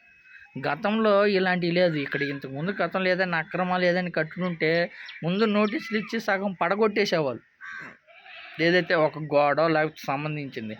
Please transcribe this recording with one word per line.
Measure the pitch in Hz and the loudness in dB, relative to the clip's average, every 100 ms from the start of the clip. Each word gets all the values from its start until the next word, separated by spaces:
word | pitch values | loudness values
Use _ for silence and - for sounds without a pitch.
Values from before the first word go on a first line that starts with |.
| _ _ _ - - 127 143 | _ _ _ -20 -16 -6 -4
గతంలో | 143 208 220 220 202 208 | -2 -2 2 4 4 4
ఇలాంటివి | 190 185 180 170 | 4 2 2 2
లేదు. | 175 180 156 | 4 4 2
ఇక్కడ | 139 143 | -2 -2
ఇంతకుముందు | 143 139 135 135 170 202 | -4 -4 -8 -6 -4 -2
గతంలో | 170 190 185 | -2 0 0
ఏదైనా | 180 190 170 | 0 0 -2
అక్రమాలు | 160 170 180 180 | -2 -2 0 2
ఏదైనా | 180 175 180 170 | 2 2 0 -2
కట్టుకుంటే | 156 175 180 165 156 165 175 - - - | -4 -4 -4 0 0 2 0 -6 -18 -8
ముందు | 156 190 | -4 0
నోటీసులు | 220 208 214 254 - 214 | 2 2 0 -2 -4 -4
ఇచ్చి | - 226 | -4 -4
సగం | 220 196 202 180 | -2 -2 -2 -2
పడగొట్టేసేవాళ్ళు. | 170 202 220 214 202 170 143 117 - _ - - - - _ - - - - - | 0 2 2 2 0 2 0 -4 -10 _ -16 -14 -16 -18 _ -20 -20 -18 -16 0
ఏదైతే | 160 180 170 | 2 4 4
ఒక | 180 151 147 | 2 2 0
గోడ | 151 143 147 143 | 0 4 4 4
లేకపోతే | 165 156 156 151 - | 4 2 0 -4 -6
సంబంధించింది | 139 151 151 139 120 110 107 | -4 -4 -6 -8 -8 -10 -10